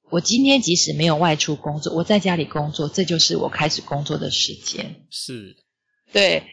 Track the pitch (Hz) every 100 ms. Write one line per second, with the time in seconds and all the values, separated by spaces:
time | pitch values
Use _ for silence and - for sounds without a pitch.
0 | _ 170 165 240 269 277 180 175 156 147
1 | 165 151 175 151 - 147 151 147 147 160
2 | 170 208 190 175 143 156 147 - 147 -
3 | 180 165 - 165 - - 156 - - 143
4 | 147 147 - - - - - - - -
5 | _ - - 123 98 - _ _ _ _
6 | _ 202 196 160 -